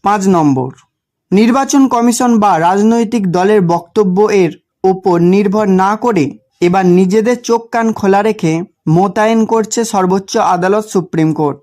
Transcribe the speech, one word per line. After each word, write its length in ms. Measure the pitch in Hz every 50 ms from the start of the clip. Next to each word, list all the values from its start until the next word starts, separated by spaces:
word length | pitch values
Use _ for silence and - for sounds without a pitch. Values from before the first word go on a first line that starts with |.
| -
পাঁচ 180 | 196 208 208 190 190
নম্বর, 420 | 185 170 156 147 135 131 127 131 - _ _ _ _ _ _ _ _ _ _ _
নির্বাচন 520 | 180 196 226 226 247 269 277 269 294 277 269 254
কমিশন 420 | 254 233 233 240 226 - 254 240 240 220
বা 140 | 208 202 180 160
রাজনৈতিক 680 | 165 175 190 202 208 220 233 233 233 208 240 233 196 180
দলের 280 | 165 180 185 202 214 214
বক্তব্য 560 | 180 165 170 170 170 _ _ 220 208 185 180 196 214 208
এর 200 | 202 196 180 156 139 - _ _ _ _ -
ওপর 320 | 190 190 185 - 196 175 170 170
নির্ভর 420 | 175 190 202 208 202 190 214 214 202 190
না 160 | 185 185 196 214
করে 280 | 214 240 240 220 175 139 - - - _ _ _ _
এবার 240 | 175 175 180 190 185 180
নিজেদের 460 | 175 180 190 180 196 220 214 240 247 240
চোখ 200 | 240 - 233 226 233 -
কান 160 | - 233 226 220
খোলা 280 | 220 - - 196 196 202
রেখে 300 | 208 220 208 214 - 160 160 165 180 _ _ _ _ 160
মোতায়েন 520 | 156 175 190 202 185 220 214 220 226 226 220
করছে 340 | 220 226 226 214 220 - 240 226
সর্বোচ্চ 480 | 226 - 196 185 180 185 196 196 - - 226 202
আদালত 380 | 165 185 175 175 185 202 214 214 214
সুপ্রিম 400 | - 196 170 - - 165 160 156
কোর্ট। 240 | 156 156 156 143 139 139